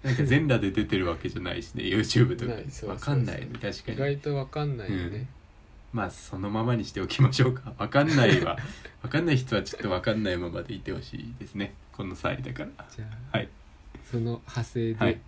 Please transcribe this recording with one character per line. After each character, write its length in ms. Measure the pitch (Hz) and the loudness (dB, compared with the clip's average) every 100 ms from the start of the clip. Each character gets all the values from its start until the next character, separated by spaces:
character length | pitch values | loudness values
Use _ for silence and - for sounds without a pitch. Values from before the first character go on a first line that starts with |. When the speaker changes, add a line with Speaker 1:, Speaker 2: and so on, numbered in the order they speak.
Speaker 1:
な 80 | 131 | 2
ん 40 | 127 | 2
か 80 | |
全 200 | 143 139 | 6 4
裸 180 | 156 113 | 6 4
で 100 | 98 | 4
出 140 | 107 104 | 2 2
て 120 | 98 | 2
る 100 | 90 | 0
わ 80 | 82 | -2
け 120 | - | -6
じ 100 | - | -6
ゃ 20 | |
な 140 | 90 87 | -6 -6
い 80 | |
し 100 | - | -8
ね、 120 | - 95 | -6 0
YouTube 500 | 98 - 123 127 117 | 2 4 6 6 4
と 100 | 123 | -4
か。 80 | |
Speaker 2:
な 60 | 110 | -6
い、 40 | |
そ 40 | 139 | -8
う 20 | |
そ 20 | |
う 0 | |
そ 140 | - 104 | -8 -8
う。 20 | |
Speaker 1:
わ 80 | 92 | -6
か 180 | - 139 | 0 2
ん 100 | 110 | 2
な 120 | - | -2
い 40 | |
ね、 60 | - 117 | -8 -6
確 220 | 101 90 - | -6 -6 -6
か 60 | |
に。 60 | 110 | -2
Speaker 2:
意 20 | |
外 180 | 139 143 | -2 -2
と 180 | 147 143 | -2 -4
わ 100 | 131 | -4
か 200 | 151 147 | -4 -2
ん 120 | 123 | -2
な 80 | 101 | -2
い 60 | |
よ 60 | 95 87 | -4 -2
ね。 80 | 104 | -6
Speaker 1:
う 40 | |
ん。 60 | 127 - - - - - - | -8 -12 -20 -20 -20 -20 -8
ま 120 | 117 95 | -4 -4
あ、 60 | |
そ 260 | - - 92 | -6 -10 -6
の 120 | 101 | -2
ま 140 | 110 | 0
ま 120 | 113 120 | 2 2
に 100 | 95 | 0
し 60 | |
て 100 | 101 | -4
お 60 | 90 | -4
き 140 | - | 4
ま 120 | 131 | 4
し 80 | - | 6
ょ 60 | 127 | 2
う 60 | |
か。 200 | 127 - - | 2 -8 -6
わ 100 | 104 | 2
か 160 | 139 | 4
ん 120 | 156 143 | 6 6
な 120 | 113 | 8
い 160 | - | 6
わ。 140 | 87 85 - - | 4 -4 -8 -12
Speaker 2:
<laughs> 220 | - - | -18 -12
Speaker 1:
わ 80 | 127 | -2
か 120 | 151 | 0
ん 40 | 175 | 4
な 60 | |
い 60 | 131 | 2
人 180 | - 104 | 2 0
は 80 | |
ち 120 | - - | 0 -6
ょ 40 | |
っ 20 | |
と 80 | 110 | -2
わ 120 | 90 | 0
か 120 | 113 | 2
ん 80 | 107 | 0
な 100 | 104 | 0
い 60 | 87 | 0
ま 120 | 87 | -2
ま 120 | 90 | -6
で 120 | 87 | -8
い 60 | 98 | -8
て 140 | - | -6
ほ 80 | 92 | -6
し 140 | - - | -8 -10
い 180 | 117 123 | -10 -12
で 80 | 98 | -10
す 80 | 101 | -6
ね。 180 | 101 - - | -6 -8 -18
こ 100 | - | -8
の 120 | 95 90 | -8 -4
際 280 | 92 - | -4 -2
だ 100 | - | -6
か 100 | 127 | -8
ら。 60 | - - - - | -10 -12 -16 -12
Speaker 2:
じ 60 | |
ゃ 40 | 107 110 127 | -10 -10 -4
あ、 60 | - | -4
Speaker 1:
は 60 | |
い。 60 | - - - - - - | -4 -12 -20 -20 -20 -20
Speaker 2:
そ 140 | - 120 | -6 -2
の 240 | 113 117 - | -2 -4 -6
派 160 | 123 | -6
生 300 | 113 123 113 | -4 -2 -2
で、 60 | 110 | 2
Speaker 1:
は 100 | 110 | 2
い。 100 | - | 0